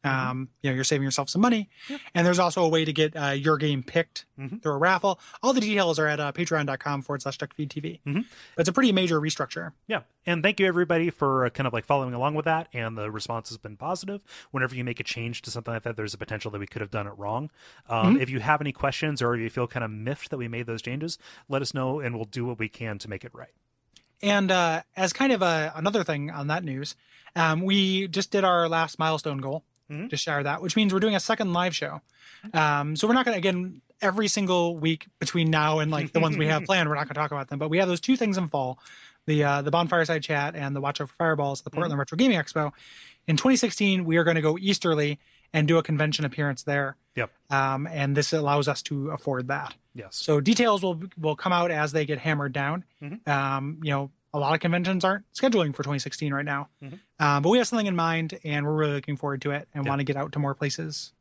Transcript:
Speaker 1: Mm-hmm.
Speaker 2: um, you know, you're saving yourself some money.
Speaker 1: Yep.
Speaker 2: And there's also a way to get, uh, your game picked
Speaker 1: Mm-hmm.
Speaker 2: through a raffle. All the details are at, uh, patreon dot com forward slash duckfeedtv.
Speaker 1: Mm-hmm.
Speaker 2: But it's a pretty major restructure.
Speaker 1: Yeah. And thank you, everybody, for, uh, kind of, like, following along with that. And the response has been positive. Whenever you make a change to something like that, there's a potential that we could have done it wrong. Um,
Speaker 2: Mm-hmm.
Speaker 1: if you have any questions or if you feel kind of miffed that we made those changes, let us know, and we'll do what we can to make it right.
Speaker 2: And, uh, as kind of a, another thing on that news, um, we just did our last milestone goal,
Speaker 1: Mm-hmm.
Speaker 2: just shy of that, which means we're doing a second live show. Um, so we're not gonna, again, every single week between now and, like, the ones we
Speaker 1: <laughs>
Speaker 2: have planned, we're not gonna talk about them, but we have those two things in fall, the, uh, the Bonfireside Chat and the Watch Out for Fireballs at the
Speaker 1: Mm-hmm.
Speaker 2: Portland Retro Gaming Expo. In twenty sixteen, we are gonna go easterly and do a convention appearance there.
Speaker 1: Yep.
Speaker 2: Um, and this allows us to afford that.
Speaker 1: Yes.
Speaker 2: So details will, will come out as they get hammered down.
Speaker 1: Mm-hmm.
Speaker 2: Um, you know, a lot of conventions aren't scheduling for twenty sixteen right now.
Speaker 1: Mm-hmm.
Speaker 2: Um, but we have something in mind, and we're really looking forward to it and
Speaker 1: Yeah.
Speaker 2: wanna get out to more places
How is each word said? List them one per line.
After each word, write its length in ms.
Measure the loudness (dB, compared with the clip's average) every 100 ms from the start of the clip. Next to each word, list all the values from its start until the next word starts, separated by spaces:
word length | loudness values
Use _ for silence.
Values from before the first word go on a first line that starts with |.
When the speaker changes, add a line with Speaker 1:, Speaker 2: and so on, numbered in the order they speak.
Speaker 1:
Mm-hmm. 260 | 0 -2 -2
Speaker 2:
um, 180 | -4 -8 _
you 60 | -4
know, 60 |
you're 80 | 0
saving 220 | 0 0
yourself 260 | 0 -2 -2
some 100 | 2
money. 300 | 4 2 -2 _ -12
Speaker 1:
Yep. 120 | -12 -4 2
Speaker 2:
And 100 | 4
there's 140 | 4
also 240 | 2 4
a 40 | 4
way 160 | 4
to 80 | 2
get, 220 | 2 0 0
uh, 120 | -2 0
your 200 | 2 2
game 280 | 2 0
picked 400 | 0 -2 -2 -6 -16 -14
Speaker 1:
Mm-hmm. 200 | -12 -6
Speaker 2:
through 160 | -4
a 40 | 2
raffle. 440 | 2 4 2 -2 -8 -2
All 80 | 2
the 80 | 2
details 400 | 2 2 2 2
are 80 | 2
at, 100 | 0
uh, 140 | -4
patreon 340 | -4 -2 0 -2
dot 140 | -4
com 220 | -4 -6
forward 200 | -4 -6
slash 160 | -6 -6
duckfeedtv. 640 | -10 -8 -8 -8 -10 -10
Speaker 1:
Mm-hmm. 100 | -4 -4 -4 -12 -16 0
Speaker 2:
But 40 |
it's 60 | 2
a 40 |
pretty 180 | 4 4
major 300 | 4 2 2
restructure. 540 | 0 -4 -6 -6 -10 -14 -6
Speaker 1:
Yeah. 140 | -6 -6 _ -4
And 160 | 0
thank 160 | 0 2
you, 80 | 2
everybody, 440 | 2 2 2 0
for, 360 | 0 2 2 0
uh, 40 |
kind 180 | 0 -2
of, 40 |
like, 120 | -2
following 300 | 0 0 0
along 200 | -2 -2
with 120 | 0 0
that. 200 | -2 -2
And 260 | -8 -6 -6
the 140 | -8
response 360 | -8 -6 -8 -8
has 80 | -16
been 180 | -16 -10
positive. 480 | -6 -6 -6 -12 _ -20 -8
Whenever 240 | -2 -2
you 80 | -2
make 160 | -6 -6
a 60 |
change 380 | -6 -6 -6 -8
to 100 | -8
something 200 | -10 -6
like 120 | -6
that, 120 | -6 -6
there's 180 | -8
a 40 | -8
potential 320 | -8 -6 -6
that 80 | -8
we 80 | -8
could 140 | -8
have 80 | -6
done 160 | -6 -8
it 60 | -8
wrong. 340 | -4 -4 -6 _ -20 -20 _
Um, 260 | 2 6
Speaker 2:
Mm-hmm. 80 | 4
Speaker 1:
if 60 | 4
you 120 | -2
have 200 | 0 0
any 120 | 0
questions 500 | -2 -2 -2 -4 0
or 140 | 0 0
if 40 |
you 100 | -2
feel 180 | -2 -4
kind 160 | -2
of 80 | -6
miffed 380 | -6 -6 -6 -6
that 60 | -8
we 120 | -6
made 180 | -6 -6
those 160 | -6
changes, 340 | -6 -6 -6 -10 -16 -20 _
let 140 | -4
us 120 | -2
know, 260 | -2 -2 -2
and 160 | -4 -6
we'll 80 |
do 200 | -6 -6
what 140 | -6 -4
we 100 | -6
can 300 | -6 -8 -8
to 100 | -8
make 160 | -10
it 60 | -12
right. 220 | -18 -20 _ _ _ _ _ _ _
Speaker 2:
And, 300 | 2 2 4
uh, 320 | 4 4 2 -4 -2
as 160 | -2
kind 180 | 2 2
of 120 | 4
a, 300 | 4 2 0 -2
another 260 | 0 0
thing 260 | 0 -2 -4
on 200 | -6 -2
that 160 | -2
news, 320 | -4 -8 -8 -12 _ -20 -10 0
um, 240 | 2 2
we 480 | 2 4 4 2 0
just 240 | -4 0
did 100 | 2
our 260 | 4 4 4
last 300 | 2 0 0
milestone 400 | 0 0 -2 -6
goal, 240 | -6 -8 _ _ _
Speaker 1:
Mm-hmm. 160 | -10 -6
Speaker 2:
just 140 | -6
shy 140 | -2 -2
of 60 |
that, 180 | -2 -4
which 120 | -2
means 200 | 2 2
we're 60 | 4
doing 160 | 2 0
a 40 |
second 320 | 0 0 0
live 220 | 0 0 -2
show. 240 | -6 -8 _ _ -20 -20 -4
Um, 420 | 2 2 2 0 0
so 100 | 2
we're 60 |
not 140 | 2 2
gonna, 100 | 0
again, 460 | 0 0 -4 -10 _ _
every 260 | 0 2 0
single 520 | 2 2 2 2 0
week 280 | 0 0 -6 _
between 320 | -2 2 4
now 300 | 4 4 2
and, 100 | 2
like, 220 | 0 0
the 80 | 2
ones 180 | 2 2
we 80 | 2
Speaker 1:
<laughs> 20 |
Speaker 2:
have 160 | 0
planned, 240 | 2 2 2
we're 60 |
not 140 | 0 -2
gonna 60 | -2
talk 100 | -2
about 180 | -4 -6
them, 100 | -4
but 100 | 0
we 80 | 2
have 120 | 2
those 120 | 0
two 160 | 2 2
things 220 | 2 0
in 100 | -2
fall, 300 | -2 -2 -6 -14 -20 -20 _ 0
the, 180 | 2
uh, 160 | 4 2
the 100 | 2
Bonfireside 520 | 2 4 2 2 0
Chat 340 | 0 -2 -2 -4
and 180 | -4
the 60 | -2
Watch 200 | -4 -4
Out 80 | -8
for 40 | _
Fireballs 440 | 2 2 0 -4
at 40 |
the 60 | -6
Speaker 1:
Mm-hmm. 80 | -4
Speaker 2:
Portland 180 | -2 -2
Retro 180 | -4 2
Gaming 220 | 4 4
Expo. 340 | 0 -2 -4 -6 -20 -20 -20 _ 0
In 100 | 2
twenty 200 | 4 4
sixteen, 500 | 2 2 2 2 2
we 100 | 4
are 80 |
gonna 160 | 4 4
go 160 | 2 0
easterly 600 | 0 0 2 2 0 -2 _ _ _
and 160 | 0 4
do 80 | 4
a 60 |
convention 420 | 4 0 0 0
appearance 380 | -4 -2 -4 -4
there. 340 | -2 -2 -2 -6 _ -6
Speaker 1:
Yep. 140 | -6 _ _
Speaker 2:
Um, 360 | 0 0 -2 -4
and 300 | -2 0 2
this 160 | 2
allows 360 | 0 2 2 2
us 120 | -2
to 280 | -4 -6 -4
afford 380 | -6 -4 -4 -4
that. 260 | -6 -6 -14 _
Speaker 1:
Yes. 220 | -18 -12 -8
Speaker 2:
So 240 | 2 2
details 420 | 4 4 4 4
will, 200 | 2 -4 -8 -6
will 180 | -4 -2
come 160 | 2
out 180 | 2 2
as 220 | 2 0
they 140 | 0 0
get 120 | 0
hammered 360 | 0 0 0
down. 300 | -2 -2 -4 -8 _
Speaker 1:
Mm-hmm. 260 | -12 -10 0
Speaker 2:
Um, 480 | 0 2 -2 -4 -6
you 80 | -2
know, 200 | -2 -2 _ _
a 40 | -2
lot 160 | 0
of 60 | 2
conventions 440 | 2 0 0 0
aren't 260 | 2 0 -6
scheduling 400 | 0 2 4 2
for 80 | -2
twenty 160 | -4 -4
sixteen 340 | -6 -6 -4
right 120 | -4
now. 240 | -2 -6 -6 _
Speaker 1:
Mm-hmm. 140 | -18 -18 _ _
Speaker 2:
Um, 220 | 2 4
but 60 | 4
we 80 | 4
have 100 | 4
something 180 | 0 0
in 80 |
mind, 420 | 2 2 0 -2 -6
and 240 | -4 -2 0
we're 60 |
really 200 | 0 0
looking 220 | 0 -4 -4
forward 260 | -4 -4
to 100 | -4
it 160 | -4 -6
and 100 | -6
Speaker 1:
Yeah. 60 | -2
Speaker 2:
wanna 120 | -2
get 120 | -2 -2
out 160 | -2
to 60 | -2
more 140 | -2 -2
places 560 | -4 -4 -8 -10 -12 _